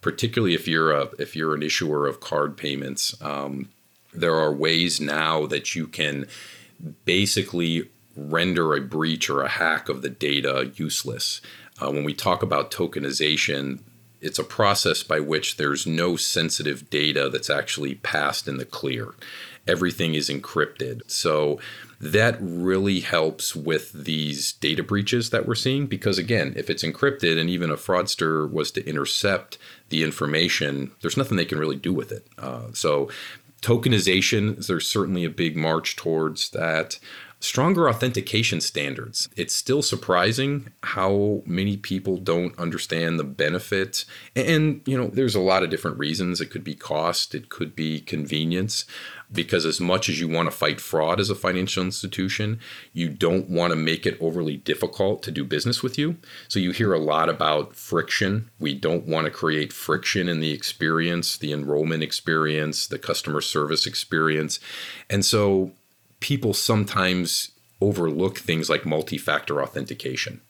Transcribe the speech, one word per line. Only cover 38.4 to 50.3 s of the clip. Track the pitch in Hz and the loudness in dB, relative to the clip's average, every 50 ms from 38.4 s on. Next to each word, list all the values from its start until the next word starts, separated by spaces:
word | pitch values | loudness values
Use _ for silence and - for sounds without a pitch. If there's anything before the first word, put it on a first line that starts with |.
| 117 113 98 82 | 2 2 0 0
standards. | - - - 76 71 69 67 - - - 110 - - - - | -2 -2 -2 -2 -4 -4 -4 -6 -10 -8 -4 -4 -4 -4 -4
It's | 104 - - - | -6 -4 -2 -2
still | - - - 131 147 | -4 0 2 2 2
surprising | 143 - - 85 - - 92 90 90 104 113 120 135 139 143 143 117 - - _ | 2 0 -2 -2 0 2 4 4 4 4 2 2 0 0 0 -2 -6 -10 -16 _
how | - - - 101 92 95 101 101 101 104 104 - - | -8 -6 -2 0 2 2 4 4 4 2 2 0 -2
many | - 87 90 95 101 101 | -2 -2 0 2 0 0
people | 98 - - 95 95 - 98 95 | -2 -2 -4 -4 -2 0 -2 -2
don't | 87 95 85 82 85 90 87 - - | -2 0 0 2 2 2 -2 -4 -4
understand | 85 85 80 - - - 82 82 82 82 85 82 | -4 -4 -4 -4 -4 -4 -2 0 0 0 0 0
the | 76 | -2
benefit. | 69 67 - 73 76 82 90 - - 104 95 95 95 - - - - - - - - _ | -4 -2 0 0 0 0 -2 -2 -2 -2 -2 -2 -2 -4 -6 -8 -8 -12 -20 -20 -6 _
And, | 131 127 - | -2 0 2
and, | 165 156 156 156 143 147 - | 4 4 4 2 0 0 -2
you | - 135 127 | -2 0 0
know, | 123 107 | 0 0
there's | 101 123 135 120 101 | 0 2 2 2 4
a | 104 | 4
lot | 92 95 92 95 | 4 6 4 4
of | 92 82 | 4 2
different | 90 - - 85 69 64 | -2 -2 -2 -4 -4 -2
reasons. | 71 73 78 82 92 90 90 85 | -2 -2 0 0 0 0 0 -2
It | 82 - | -4 -6
could | - 78 - | -8 -10 -8
be | - 73 | -10 -10
cost, | - - - 73 76 80 85 87 - - - - | -10 -6 -4 -2 0 0 0 0 0 -2 -4 -6
it | 76 - - | -10 -10 -10
could | - - 85 76 - | -8 -6 -6 -6 -4
be | - 80 78 78 76 | -4 -2 -2 -2 -4
convenience, | - - - 80 73 71 78 76 80 82 85 90 95 110 - - - - - - - - - - - _ | -6 -6 -6 -4 -4 -2 -2 0 0 0 0 0 0 -2 -2 -4 -6 -6 -10 -14 -14 -14 -16 -16 -18 _
because | - - 82 - - 90 78 | -4 -4 -2 2 2 2 2
as | 82 80 - | 2 0 0
much | 87 87 92 95 - - | 2 2 2 2 2 0
as | 78 76 | 0 0
you | 87 | -2
want | 82 | 0